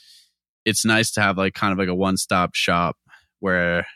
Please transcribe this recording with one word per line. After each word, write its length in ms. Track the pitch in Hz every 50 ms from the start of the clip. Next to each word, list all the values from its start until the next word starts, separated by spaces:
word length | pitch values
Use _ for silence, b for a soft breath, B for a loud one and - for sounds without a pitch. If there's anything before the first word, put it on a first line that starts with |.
| b b b b b b b b _ _ _ _ -
it's 200 | 113 98 - -
nice 280 | 110 110 110 113 - -
to 80 | 107
have, 180 | 104 98 95 95
like, 160 | 95 95 -
kind 180 | - 110 101 95
of 60 | 95
like 80 | 98
a 80 | 90 90
one-stop 640 | 92 95 95 95 92 - - 101 92 90 90 -
shop 400 | - - - 90 85 87 80 - _ _ b b b b b b _
where, 480 | 95 95 92 90 87 87 87 87 85 - -